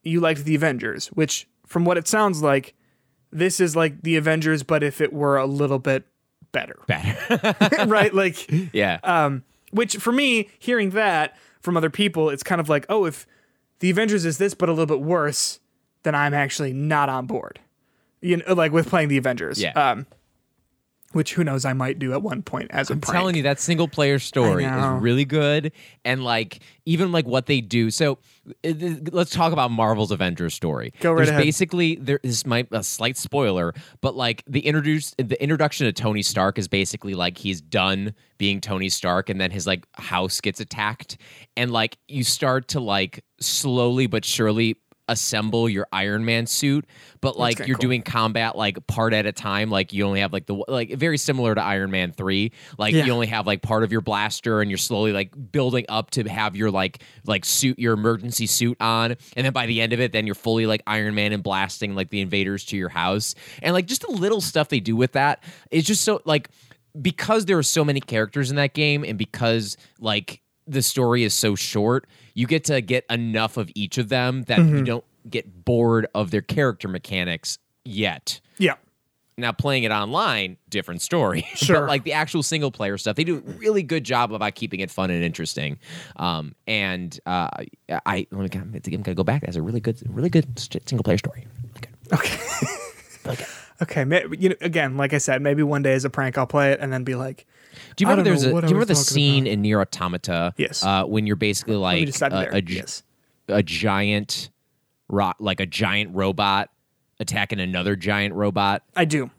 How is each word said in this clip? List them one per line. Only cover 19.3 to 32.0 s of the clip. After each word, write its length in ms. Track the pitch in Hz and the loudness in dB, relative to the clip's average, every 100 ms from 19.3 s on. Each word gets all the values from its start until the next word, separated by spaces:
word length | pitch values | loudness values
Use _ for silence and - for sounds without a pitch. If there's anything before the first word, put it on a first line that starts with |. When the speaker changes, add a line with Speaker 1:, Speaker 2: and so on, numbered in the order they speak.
| 123 78 - | -2 -4 -2
Speaker 2:
Yeah. 100 | 87 | -2
Speaker 1:
Um, 320 | - 135 117 139 _ _ _ _ _ _ _ _ _ _ | 2 2 0 -6 _ _ _ _ _ _ _ _ _ _
which, 220 | 165 147 - | -2 0 0
who 100 | 160 | 0
knows, 180 | 135 | 0
I 80 | 135 | 0
might 260 | 131 131 143 | 0 -2 -2
do 140 | 131 | -2
at 100 | 135 | -2
one 200 | 202 165 | -4 -6
point 280 | - - - | -6 -8 -4
as 180 | - 135 | -4 -2
a 40 | |
Speaker 2:
I'm 60 | 143 | -2
Speaker 1:
prank. 160 | 147 180 | 0 0
Speaker 2:
telling 180 | 185 165 | 2 2
you, 60 | |
that 140 | 139 139 | 0 0
single 260 | - 165 165 | 0 2 2
player 320 | - 139 139 | 2 2 2
story 460 | - 139 117 92 - | 0 2 4 4 2
Speaker 1:
I 100 | 131 | 2
know. 200 | 135 131 | 0 2
Speaker 2:
is 40 | |
really 220 | 120 127 | 2 2
good. 480 | 139 151 147 151 156 - - _ | 2 2 2 2 -2 -8 -20 _
And, 220 | 123 131 123 | -2 -2 0
like, 340 | 113 107 - - _ - | 0 -2 -10 -20 _ -2
even, 280 | 170 185 | 2 2
like, 120 | 170 123 | 2 2
what 200 | 123 127 | 0 2
they 160 | 139 | 0
do. 280 | 107 120 113 | 2 2 2
So, 280 | - 147 135 _ _ - | 2 0 0 _ _ -20
uh, 240 | - 160 | -6 -4
th-, 240 | 156 175 151 156 | -2 -4 -4 -4
let's 180 | 175 170 | -2 -2
talk 220 | - 165 | 2 2
about 180 | 160 123 | 2 0
Marvel's 400 | 117 110 110 104 | 2 2 2 0
Avengers 420 | 95 92 85 85 | 0 0 0 -4
story. 380 | - 85 69 58 - | -4 -4 -4 -8 -2
Speaker 1:
Go 120 | 170 | 2
right 60 | 165 | 4
Speaker 2:
There's 100 | 156 | 4
Speaker 1:
ahead. 120 | 147 | 4
Speaker 2:
basically, 520 | 151 147 185 180 165 | 2 2 0 2 0
there, 240 | 165 | 0